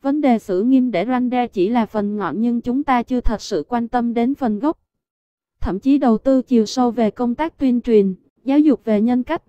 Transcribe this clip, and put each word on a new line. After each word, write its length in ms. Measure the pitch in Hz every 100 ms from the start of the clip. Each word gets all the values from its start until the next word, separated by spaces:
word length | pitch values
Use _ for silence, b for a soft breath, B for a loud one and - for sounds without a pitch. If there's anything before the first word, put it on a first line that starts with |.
Vấn 200 | 277 302
đề 180 | 285 226
xử 240 | - 185
nghiêm 280 | 240 262 254
để 140 | 185 214
răn 240 | 254 247
đe 180 | 247 240
chỉ 220 | - 180
là 160 | 247 214
phần 320 | 214 208 208
ngọn 240 | 180 160
nhưng 200 | 240 233
chúng 220 | 247 254
ta 200 | 294 247
chưa 180 | 233 247
thật 200 | - 208
sự 220 | - 185 147
quan 200 | 240 233
tâm 260 | 247 233
đến 220 | 233 240 285
phần 240 | 254 208
gốc. 200 | 277 - _ _ _ _ _ _ _ _
Thậm 200 | - 185
chí 180 | 269 285
đầu 200 | 269 220
tư 240 | 269 269
chiều 240 | - 240 214
sâu 260 | - 247
về 200 | 226 220
công 240 | - 247 240
tác 220 | 320 _
tuyên 240 | 262 240
truyền, 320 | 240 220 196 185 _ _
giáo 160 | 254 285
dục 220 | 311 226 -
về 160 | 208
nhân 220 | 226 247
cách, 200 | 247 330